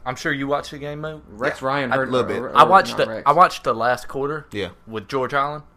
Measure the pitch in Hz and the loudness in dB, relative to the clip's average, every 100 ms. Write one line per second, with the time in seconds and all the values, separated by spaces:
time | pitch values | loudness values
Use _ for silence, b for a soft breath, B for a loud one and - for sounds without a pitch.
0 | 127 123 165 143 139 143 - 147 143 147 | -10 -6 -4 -4 -2 -4 -4 -12 -12 -10
1 | 156 156 - 104 135 - 131 143 131 135 | -10 -12 -16 -4 -4 -2 -2 0 0 0
2 | 127 127 107 101 127 135 - 190 - - | 0 0 0 -2 2 6 8 8 4 -2
3 | 123 110 - 151 175 - - 113 117 123 | -2 0 2 6 4 4 -2 0 0 -2
4 | - 139 139 151 143 104 90 90 - 110 | -4 -6 -6 -6 -10 -8 -8 -10 -12 -12
5 | 95 139 123 143 143 151 - | -6 -4 -2 -2 -2 -6 -16